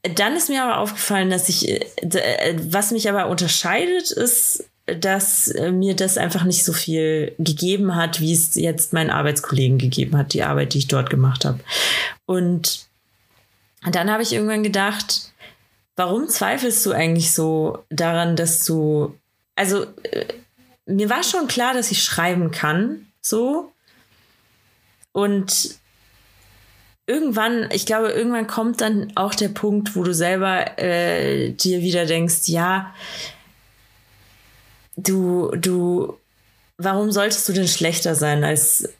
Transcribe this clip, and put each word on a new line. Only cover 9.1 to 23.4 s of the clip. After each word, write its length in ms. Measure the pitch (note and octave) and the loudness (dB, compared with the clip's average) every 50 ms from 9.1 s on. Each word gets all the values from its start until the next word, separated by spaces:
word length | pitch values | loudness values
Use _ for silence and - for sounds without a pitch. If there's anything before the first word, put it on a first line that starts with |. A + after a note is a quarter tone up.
Arbeitskollegen 680 | - D3 D3 D3 D3 C#3 - - C3+ C#3 C3 B2+ C3 C3 | 0 2 0 0 0 -2 -2 0 0 2 4 4 4 4
gegeben 400 | B2+ B2+ B2+ C3+ C3+ C3 D3+ C#3+ | 2 2 0 0 0 2 2 2
hat, 140 | C#3 C#3+ - | 2 2 0
die 80 | D#3 | -2
Arbeit, 320 | - D3+ C#3+ C#3+ C#3+ C#3 - | 0 0 2 0 0 0 0
die 40 | C#3 | -2
ich 100 | C#3 - | 0 0
dort 200 | C#3+ C3+ B2+ - | 0 0 0 0
gemacht 360 | - C3+ C3 C3+ B2+ - - | 2 4 4 4 4 2 0
hab. 160 | C#3+ B2+ C3 - - - - - - - - - - - _ _ | 0 -2 -4 -6 -6 -4 -2 0 0 0 -2 -2 -4 -6 _ _
Und 600 | - F#3 F3+ F3+ F3 F3+ D#3+ D#3 - - - - _ _ _ _ _ _ _ _ _ _ _ _ _ _ _ _ _ _ _ - F3 | -2 0 2 2 2 2 0 0 -2 -4 -4 -10 _ _ _ _ _ _ _ _ _ _ _ _ _ _ _ _ _ _ _ -4 -2
dann 220 | F3 F3+ E3+ G#3 | 0 0 0 0
hab 100 | G#3+ A3 | 0 0
ich 120 | A3+ A3 | 0 -2
irgendwann 320 | A#3 A3 G#3+ G#3+ A3 G#3+ G#3+ | 0 0 0 0 0 0 0
gedacht, 680 | G#3 G3 G3 G3 G#3 G#3 G#3 - - - - - - _ _ - - - _ _ _ _ _ _ _ _ | 0 2 2 0 0 -2 -4 -4 -4 -4 -4 -4 -10 _ _ -20 -20 -20 _ _ _ _ _ _ _ _
„Warum 340 | - F3+ F3 F#3+ A#3 D4+ E4 | -2 0 0 0 -2 0 -2
zweifelst 560 | - - G3+ G3 A#3+ C4+ B3+ A#3+ G#3+ - - | -2 0 0 0 0 0 0 0 0 0 0
du 40 | G3 | 0
eigentlich 400 | - A#2 D#3+ E3 E3 E3 D#3+ - | 2 2 2 2 2 2 2 2
so 520 | - - D#3+ D#3+ D#3+ D#3 D#3 D#3 - - - _ | 2 2 2 2 2 2 0 -2 -4 -6 -12 _
daran, 440 | D#3 D3 E3+ E3 E3+ E3+ E3+ E3+ E3 | -4 -2 0 0 0 0 2 2 2
dass 300 | D#3+ E3+ E3 - - - | 2 0 0 0 0 0
du“, 500 | - D#3+ D#3+ D#3 D3+ D3+ D3+ D3 D3 - _ _ _ _ _ _ _ _ | 0 0 2 2 2 2 2 0 -2 -6 _ _ _ _ _ _ _ _
also, 300 | - G3 F#3 G3+ G3 - - - - | -2 0 0 0 0 -2 -4 -10 -12
äh, 220 | - - - - - - - A#3+ B3 _ _ _ - _ _ _ _ | -8 -6 -4 -4 -4 -6 -10 -14 -18 _ _ _ -20 _ _ _ _
mir 240 | - G3 G3 G#3 G#3 | -2 0 0 2 2
war 120 | A#3+ D4+ | 0 0
schon 240 | F4 - - F4+ D#4 | 0 0 0 0 0
klar, 280 | - - B3 A#3+ B3+ B3+ | 0 0 0 0 0 0
dass 180 | B3+ A#3+ - | 0 0 0
ich 100 | G3 - | 0 0
schreiben 480 | - - - - E3+ F3+ F3+ F3+ F3 D#3+ | 0 0 0 0 2 2 2 2 0 0
kann, 560 | D#3 - - D3+ D#3 F3 G#3+ B3+ D#4 - - _ _ _ | -2 0 0 2 2 2 0 0 -2 -8 -12 _ _ _
so. 500 | - - G#3+ A3 | -4 -2 0 0